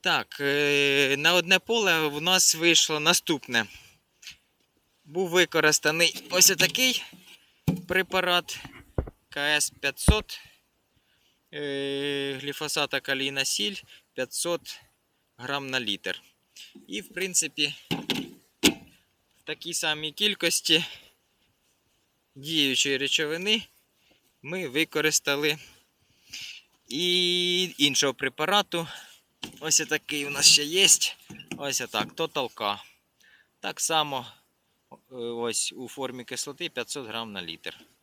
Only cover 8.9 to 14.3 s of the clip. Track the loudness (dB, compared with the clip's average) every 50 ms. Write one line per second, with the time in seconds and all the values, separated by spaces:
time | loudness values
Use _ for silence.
8.9 | _ -6 -6 -6 -12 _ _ _ -6 -2 0 2 2 2 2 0 -4 -4 -4 -4
9.9 | -4 2 4 4 4 4 2 -4 -14 -16 -16 -20 -20 _ _ _ _ _ _ _
10.9 | _ _ _ _ _ _ _ _ _ _ _ _ -12 -8 -6 -6 -4 -4 -2 -2
11.9 | -2 -2 -2 -2 -2 -2 -4 -4 -6 -6 -8 -8 -6 -6 -4 -2 0 0 0 0
12.9 | -2 -4 -2 -2 -2 -2 -2 -4 -4 -4 -4 -2 -2 -2 -2 -4 -4 -8 -14 _
13.9 | -20 -20 _ _ _ -8 -8 -6